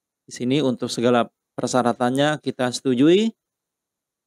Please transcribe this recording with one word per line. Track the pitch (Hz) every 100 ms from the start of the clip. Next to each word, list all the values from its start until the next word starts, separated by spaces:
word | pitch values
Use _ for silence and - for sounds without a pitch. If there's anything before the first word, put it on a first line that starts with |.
| _ _ -
Di | -
sini | 123 139
untuk | 135 117 120
segala | - 120 123 110 _ _ -
persyaratannya | 123 127 120 113 123 131 147 151
kita | - - 123
setujui. | 120 135 123 147 185 226 - _ _ _ _ _ _ _ _